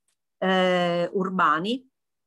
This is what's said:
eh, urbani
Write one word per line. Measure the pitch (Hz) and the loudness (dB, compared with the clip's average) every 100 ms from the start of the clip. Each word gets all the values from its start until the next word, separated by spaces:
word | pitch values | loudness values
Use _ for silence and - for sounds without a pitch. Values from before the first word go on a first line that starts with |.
| _ _ _ - | _ _ _ -4
eh, | 185 190 185 180 175 175 175 | 0 2 2 2 0 0 -2
urbani | 196 185 185 165 156 190 262 - _ _ _ | -2 -4 0 2 2 -2 -4 -8 _ _ _